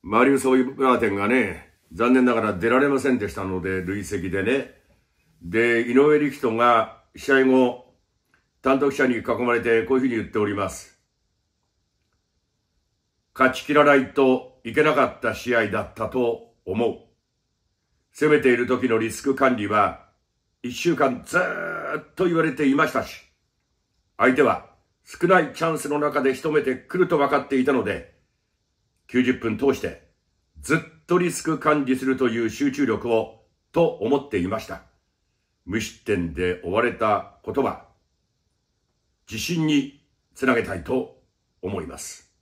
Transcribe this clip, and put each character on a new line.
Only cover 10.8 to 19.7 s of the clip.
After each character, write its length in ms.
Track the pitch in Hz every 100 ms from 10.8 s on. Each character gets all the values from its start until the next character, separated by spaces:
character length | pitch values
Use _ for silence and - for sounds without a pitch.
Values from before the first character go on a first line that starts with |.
| - _ _ _ _ _ _ _ _ _ _ _ _ _ _ _ _ _ _ _ _ _ _ _ _ -
「勝 180 | 127
ち 120 | 127 -
き 80 |
ら 100 | 147
な 120 | 147 139
い 180 | 127
と 480 | - 131 127 - _
い 100 | 117
け 100 | 117
な 100 | 151
か 120 | 151 113
っ 120 | -
た 160 | 117 107
試 180 | 123
合 140 | 117 104
だ 140 | 107
っ 120 | 98
た 140 | - 110
と 460 | 131 120 113 - _
思 240 | - 98 117
う。 100 | - _ _ _ _ _ _ _ _ _ _ _
攻 240 | - 151 147
め 40 |
て 120 | 131
い 40 | 120
る 80 | 123
時 220 | 127 127
の 120 | 110
リ 120 | 110
ス 100 | -
ク 140 | 139 131
管 220 | 135 117
理 100 |
は 400 | 101